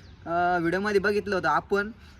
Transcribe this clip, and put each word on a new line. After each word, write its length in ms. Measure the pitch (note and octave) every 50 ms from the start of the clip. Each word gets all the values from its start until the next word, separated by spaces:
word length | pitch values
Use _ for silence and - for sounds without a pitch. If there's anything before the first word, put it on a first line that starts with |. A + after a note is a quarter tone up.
| - - - - -
अ, 320 | E3 E3+ F3 F3 F3 F3+ F3
व्हिडिओमध्ये 420 | E3 E3+ F3+ F#3+ G3+ G#3+ G3+ G3
बघितलं 340 | F#3 G#3 G#3 G#3 F#3+ G3+ F#3+
होतं 140 | F3+ D#3+ D#3
आपण, 420 | D3 E3+ - - G3+ G3+ G3+ A3 A#3 - - - -